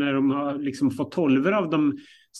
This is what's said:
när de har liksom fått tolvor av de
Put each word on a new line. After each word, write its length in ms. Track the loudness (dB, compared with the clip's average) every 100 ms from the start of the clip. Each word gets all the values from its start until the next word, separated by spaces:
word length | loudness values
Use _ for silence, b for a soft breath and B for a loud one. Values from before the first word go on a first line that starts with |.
när 80 | 2
de 180 | 2 0
har 280 | 0 -4 -4
liksom 320 | -6 -2 -2
fått 220 | 0 -4
tolvor 400 | 0 2 4 2
av 160 | 0 0
de 280 | 2 0 -2 B B B 0